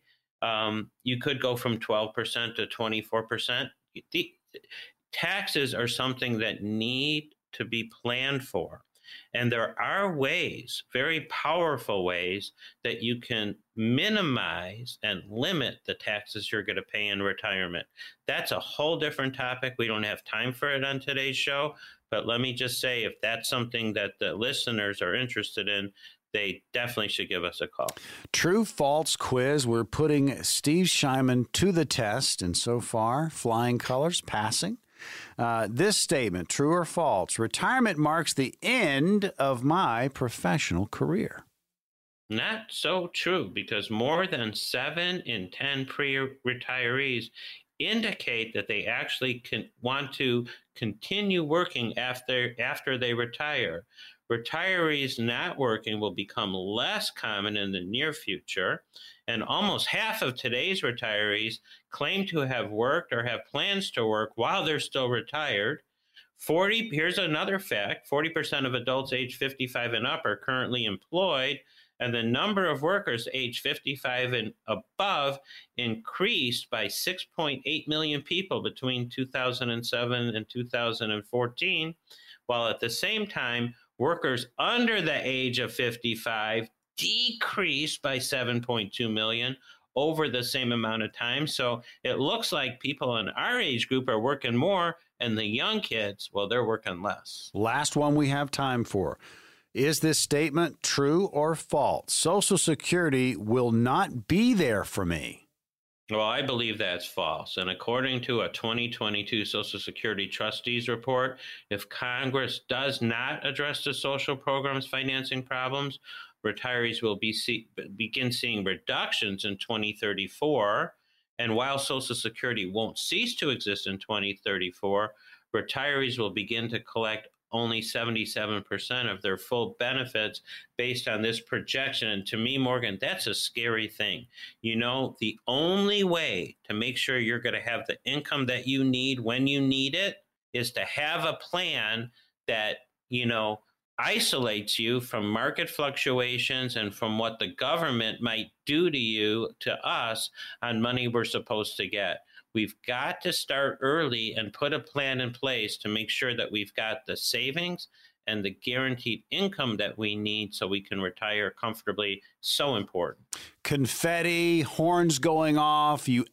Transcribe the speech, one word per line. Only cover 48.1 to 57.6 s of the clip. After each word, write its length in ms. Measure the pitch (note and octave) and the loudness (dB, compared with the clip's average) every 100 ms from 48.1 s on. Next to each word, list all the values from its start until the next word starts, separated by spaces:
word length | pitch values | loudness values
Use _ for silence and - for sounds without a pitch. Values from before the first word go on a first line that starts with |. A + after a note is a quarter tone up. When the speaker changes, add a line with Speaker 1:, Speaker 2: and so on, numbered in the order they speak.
| F#3+ - A#2 A2+ | -2 -2 -2 -2
Speaker 1:
that 140 | G#2+ - | -4 -2
they 180 | G#2 G2+ | -2 0
actually 540 | B2 D3 - C3 B2 | -2 -2 -2 0 -2
can, 300 | - A#2+ F#2 - | -4 -6 -6 -4
want 300 | A#2+ C3+ C3+ | -2 -2 -4
to 340 | - C3 A#2+ A#2+ - _ - | 0 2 2 0 -10 _ -6
continue 680 | A2+ - - G3 G3+ F3+ | -4 -4 -4 0 2 2
working 540 | D3+ E3 F3 C3 A2+ - | 4 2 2 0 -2 -2
after, 580 | B2+ B2 - B2+ A#2+ A#2+ | -4 -4 -2 0 0 0
after 380 | B2 C#3+ - B2+ | -4 -2 -2 0
they 160 | B2 | 0
retire. 720 | A#2 A#2+ - D3+ C#3+ G2 E2+ - - - - - | 0 -2 -4 -4 0 -2 -4 -10 -20 -20 -12 -4
Retirees 880 | A#2 A#2 D#3 F#3 F#3 D#3+ C#3+ C3+ B2 | -2 -2 -2 0 2 2 2 0 0
not 400 | A#2 A#2+ F3 D3+ | 0 0 -2 0
working 400 | B2+ A2 A2+ G#2+ | 2 2 0 -2
will 160 | G#2 F2 | -2 -2
become 360 | G2 - G2+ | -6 -2 -2
less 600 | F#2 F#2 A2 D3+ G#3 - | -2 -2 -2 -2 -2 -4
common 460 | - A#2 G#2 G#2 | -6 -4 -2 -2
in 140 | G#2 | -2